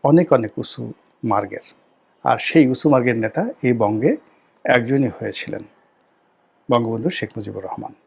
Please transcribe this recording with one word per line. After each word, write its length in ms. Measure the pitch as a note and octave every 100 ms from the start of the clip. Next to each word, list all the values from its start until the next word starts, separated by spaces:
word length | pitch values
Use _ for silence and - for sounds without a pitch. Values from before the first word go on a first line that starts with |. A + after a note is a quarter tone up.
| D3
অনেক, 160 | D#3+ F3 C3
অনেক 160 | G#2+ -
উঁচু 200 | A#2+ - A#2 - _ _ A#2
মার্গের। 360 | G2+ G2 - - _ _ _ _ _ C3
আর 60 | A#2+ -
সেই 160 | E3 C3+
উঁচু 140 | B2+ D#3
মার্গের 260 | C3+ A#2+ A2+
নেতা 180 | A2+ D#3 A3 - B2+
এই 80 | A#2+
বঙ্গে 300 | G#2 G#2+ C3+ D4 _ _ _ _ - B2+
একজনই 340 | A#2 C#3 C3 -
হয়েছিলেন, 440 | G#2+ G2 - - - _ _ _ _ _ _ _ _ _ -
বঙ্গবন্ধু 360 | B2 A#2 A2+ C#3 -
শেখ 120 | G#2 -
মুজিবুর 280 | G2+ G2+ F#2+
রহমান। 240 | - A2 -